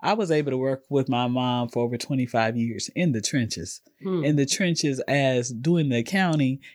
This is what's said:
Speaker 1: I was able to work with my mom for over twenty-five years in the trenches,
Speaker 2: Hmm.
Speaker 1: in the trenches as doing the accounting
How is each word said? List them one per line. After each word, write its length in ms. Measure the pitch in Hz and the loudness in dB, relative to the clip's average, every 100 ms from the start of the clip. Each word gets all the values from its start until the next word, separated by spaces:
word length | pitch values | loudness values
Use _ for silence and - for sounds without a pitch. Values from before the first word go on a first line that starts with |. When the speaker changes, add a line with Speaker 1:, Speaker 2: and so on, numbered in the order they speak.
Speaker 1:
I 120 | - | -2
was 160 | 220 185 | 0 2
able 200 | 151 143 | 0 2
to 80 | 131 | 0
work 260 | 135 135 - | 0 -2 0
with 200 | 143 131 | 0 2
my 180 | 120 123 | 0 0
mom 400 | 123 127 123 120 | 0 0 0 -2
for 140 | 120 | -2
over 120 | 120 123 | -2 -2
twenty-five 580 | - 135 123 117 113 117 | -4 -2 0 2 0 0
years 320 | 117 104 - - | -2 -4 -8 -2
in 160 | 175 | 0
the 80 | 113 | 0
trenches, 600 | - 143 113 - 82 - _ _ | 0 -2 -2 -4 -10 -12 _ _
Speaker 2:
Hmm. 220 | 190 180 | -4 -2
Speaker 1:
in 120 | 147 147 | 2 2
the 100 | 139 | 2
trenches 520 | - 185 165 151 131 | 0 0 0 0 -2
as 500 | - 143 135 127 123 | 0 0 2 0 -2
doing 400 | 117 147 170 147 | -4 0 2 2
the 80 | 120 | 0
accounting 640 | 113 196 185 156 131 135 - | 0 0 2 2 0 -2 -8